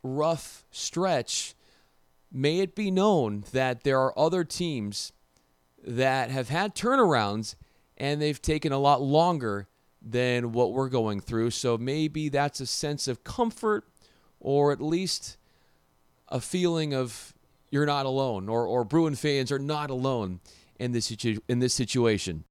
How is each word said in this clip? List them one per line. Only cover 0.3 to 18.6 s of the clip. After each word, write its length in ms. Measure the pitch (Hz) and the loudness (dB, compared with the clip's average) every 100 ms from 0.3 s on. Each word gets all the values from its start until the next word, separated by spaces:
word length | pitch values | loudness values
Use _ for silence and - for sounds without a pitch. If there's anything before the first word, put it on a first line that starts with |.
| 165 - - _ | 0 -6 -20 _
stretch, 800 | - - - 185 151 113 - - - _ _ _ _ _ _ _ | -10 -6 -2 0 0 0 -6 -6 -14 _ _ _ _ _ _ _
may 260 | 131 139 170 | 0 2 2
it 160 | 190 | -2
be 160 | - 208 | -2 0
known 540 | 185 208 180 113 104 101 | 4 4 4 2 -2 -4
that 320 | 131 131 120 | 0 0 0
there 160 | 139 131 | 2 2
are 180 | 131 - | 2 2
other 240 | 156 180 | 2 2
teams 720 | 160 - 175 135 104 101 - _ _ _ _ _ _ _ | -2 -4 -4 -2 -4 -6 -10 _ _ _ _ _ _ _
that 440 | - 120 131 131 120 | -8 0 2 2 -2
have 200 | 131 117 | -4 -2
had 260 | 160 208 | -2 -2
turnarounds 800 | - 226 269 208 131 101 107 110 - - _ _ _ | -2 0 4 4 4 2 -2 -6 -12 -20 _ _ _
and 240 | 139 147 | -4 0
they've 220 | 151 139 | 0 -2
taken 300 | - 156 156 | 0 0 0
a 80 | 139 | 4
lot 200 | 139 135 | 4 4
longer 680 | 139 147 175 165 117 101 101 _ _ _ | 4 4 4 2 -2 -4 -8 _ _ _
than 480 | 113 123 123 123 120 | -4 0 2 2 0
what 220 | 117 120 | 2 2
we're 160 | 123 135 | 2 0
going 320 | 127 110 101 | 0 0 -2
through. 300 | - 113 117 | -2 0 0
So 280 | - 123 113 | 0 -2 -2
maybe 500 | 123 151 156 156 151 | -2 -2 -2 -2 -2
that's 320 | 139 143 - | 0 0 -4
a 60 | 127 | -6
sense 400 | - 151 147 - | -4 -4 -4 -4
of 160 | 120 | -6
comfort, 600 | - - 233 - 220 214 _ _ _ _ _ _ | -8 -2 -2 0 -2 -2 _ _ _ _ _ _
or 320 | - 143 143 | 0 2 2
at 80 | 143 | 2
least 560 | 151 170 190 - - - _ _ _ _ _ _ _ _ _ | -2 -2 -2 -6 -8 -18 _ _ _ _ _ _ _ _ _
a 120 | 131 | -8
feeling 520 | - 180 175 165 156 | -4 0 0 0 -2
of 400 | 135 127 110 - _ _ _ _ | -2 -4 -8 -18 _ _ _ _
you're 160 | 139 147 | 0 2
not 200 | 143 135 | 0 0
alone, 420 | 135 135 101 98 | 0 0 -2 -2
or, 180 | 117 | 0